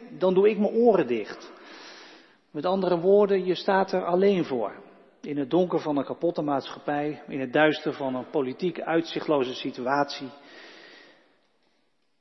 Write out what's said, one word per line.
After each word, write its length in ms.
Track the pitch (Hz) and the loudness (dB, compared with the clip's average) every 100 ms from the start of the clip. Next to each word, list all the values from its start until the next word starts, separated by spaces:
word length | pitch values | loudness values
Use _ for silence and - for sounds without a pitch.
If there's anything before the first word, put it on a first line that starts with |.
| - | -18
dan 240 | 151 185 | -2 0
doe 160 | 185 202 | 4 4
ik 80 | 202 | 4
mijn 140 | 202 | 0
oren 340 | 226 240 185 123 | 4 4 4 2
dicht." 460 | 117 101 - - - - - - - - - - _ _ | -2 -6 -12 -18 -20 -20 -20 -20 -20 -20 -20 -20 _ _
Met 140 | 151 | -6
andere 360 | 175 196 180 175 | -2 0 0 2
woorden, 440 | 180 202 202 196 | 6 6 6 2
je 100 | 185 | 0
staat 380 | 170 - 190 190 | -2 0 2 2
er 120 | 185 | -2
alleen 400 | 185 180 196 190 | 0 2 4 4
voor. 400 | 151 127 101 - - - _ _ | 0 -2 -4 -8 -18 -20 _ _
In 180 | - 143 | -8 -6
het 120 | 131 | 0
donker 300 | 165 175 170 | 2 2 0
van 160 | 156 143 | -2 -4
een 80 | |
kapotte 380 | - 123 170 170 | -4 -4 -2 -2
maatschappij, 800 | 151 139 - - - 147 147 147 - | -2 -2 -4 -10 -6 -4 -4 -6 -10
in 120 | 139 | -8
het 120 | 131 | -2
duister 400 | 147 156 147 160 | 2 4 2 -4
van 220 | 135 135 | -4 -4
een 160 | 127 120 | -6 -4
politiek 500 | 160 127 131 180 - | -2 -2 -2 -4 -4
uitzichtloze 760 | - 165 165 - - 147 127 | -2 -2 -2 -4 0 0 0
situatie. 760 | 127 139 123 123 143 143 - 131 - - - - - - - - _ _ _ _ _ _ _ _ _ _ _ | -4 -8 -6 -2 0 -2 -4 -14 -16 -20 -20 -20 -20 -20 -20 -20 _ _ _ _ _ _ _ _ _ _ _